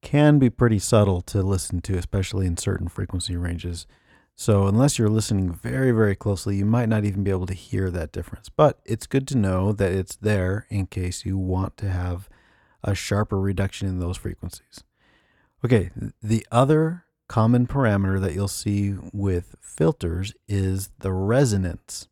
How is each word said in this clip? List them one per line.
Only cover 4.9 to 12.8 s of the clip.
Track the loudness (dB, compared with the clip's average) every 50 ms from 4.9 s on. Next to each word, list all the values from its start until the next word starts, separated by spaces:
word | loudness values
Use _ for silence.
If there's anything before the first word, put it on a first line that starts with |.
| 2 2
you're | 2 2
listening | 2 0 0 0 -2 0 0 -2
very, | -4 -8 -8 -6 -4 0 2 2
very | 4 4 4 2 2
closely, | -2 -2 -2 -2 -2 -2 -4 -2
you | 0 0
might | 2 2 2 2 2
not | 0 0 0
even | 0 -2 -2 -2
be | 0
able | 0 -2 -2 -4
to | -8
hear | -10 -10 -6 -4 -2 -2 -2
that | -2 -4 -6 -6 -8
difference. | -10 -10 -10 -14 -16 _ -14
But | 2 4 4 4 4 _ _
it's | -6 -6 -6 -6
good | -2 -2 -2 -2 0
to | 0 0
know | 2 2 2 2 2 0 0
that | 2 0 0
it's | 0 0 -2 -4 -10
there | -4 -2 0 0 2 0 0 -2 -4 -6 _
in | -4 -4 -4
case | -4 -4 -6 -6 -6 -6 -6 -6
you | -4 -4 -2
want | -2 -2 -2 -2 -2 -4 -6
to | -6 -6 -4
have | -2 -2 -2 -4 -6 -6 -10 -16 -20 _ _ _ _ _ _ _ _ _